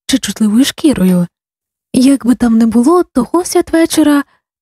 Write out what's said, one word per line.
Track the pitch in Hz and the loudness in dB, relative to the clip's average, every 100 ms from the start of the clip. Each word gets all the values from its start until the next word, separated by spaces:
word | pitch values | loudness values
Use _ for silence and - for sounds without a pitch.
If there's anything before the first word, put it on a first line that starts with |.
| - | -6
чи | 262 | -4
чутливою | - - 214 214 | -4 -4 0 0
шкірою. | 277 - 311 226 185 180 175 _ _ _ _ _ _ | 0 0 -2 0 0 0 -2 _ _ _ _ _ _
Як | - 262 277 226 | 0 2 2 0
би | |
там | 247 240 226 | 0 0 0
не | 233 | 0
було, | 220 240 359 | 0 2 0
того | 339 - 233 339 | 0 -4 -4 -4
святвечора | 359 349 - 330 330 - 302 285 - _ _ _ | -2 -2 -2 0 0 0 0 0 -4 _ _ _